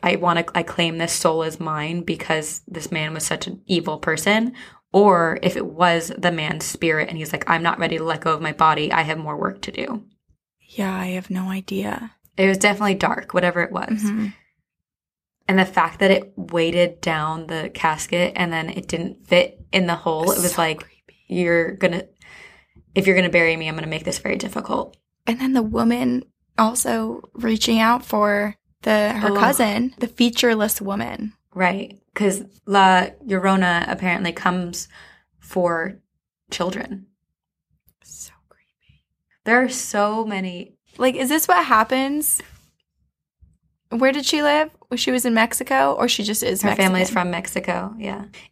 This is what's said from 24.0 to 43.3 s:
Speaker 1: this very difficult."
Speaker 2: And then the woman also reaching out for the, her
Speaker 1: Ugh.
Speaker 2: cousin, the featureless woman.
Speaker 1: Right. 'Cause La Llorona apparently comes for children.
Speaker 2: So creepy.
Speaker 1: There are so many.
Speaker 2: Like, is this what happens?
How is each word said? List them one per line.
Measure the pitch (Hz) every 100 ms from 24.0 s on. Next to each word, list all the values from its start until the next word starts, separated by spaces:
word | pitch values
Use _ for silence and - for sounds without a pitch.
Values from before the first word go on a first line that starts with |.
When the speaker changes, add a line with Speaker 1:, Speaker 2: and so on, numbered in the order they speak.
Speaker 1:
this | 170 -
very | - 202
difficult." | - - - - - - _ _ -
Speaker 2:
And | 240
then | 262
the | 254
woman | 214 226 233 240 247 247 - _ _ -
also | 220 247 - 226 220 240 -
reaching | - 233 220 - 226
out | 226 240
for | - 214 208 202 208 - _ _
the, | - 214 208
her | 220 208
Speaker 1:
Ugh. | 202
Speaker 2:
cousin, | 220 277 220 208 254 -
the | -
featureless | - 233 233 240 220 208 -
woman. | 196 202 - - 214 - _
Speaker 1:
Right. | 185 180 196 - - _
'Cause | - 208 185 - _ -
La | 196 190 185 185 -
Llorona | 254 190 190 190 180 170 -
apparently | 185 185 170 175
comes | 170 185 180 175 175 - - - - _ _
for | - 185 175 165 165 - _ _ _ _ _
children. | - 180 190 - 196 - _ _ _ _ _ _ _ _ _
Speaker 2:
So | _ - - _ _
creepy. | _ _ _ _ _ _ _ _ _
Speaker 1:
There | 220 240
are | 254
so | - - 208 208 220 220
many. | 196 185 175 - _ _ -
Speaker 2:
Like, | 254
is | 254 262
this | 311 -
what | 359
happens? | 285 220 220 262 269 294 302 - - - _ _ _ _ _ _ _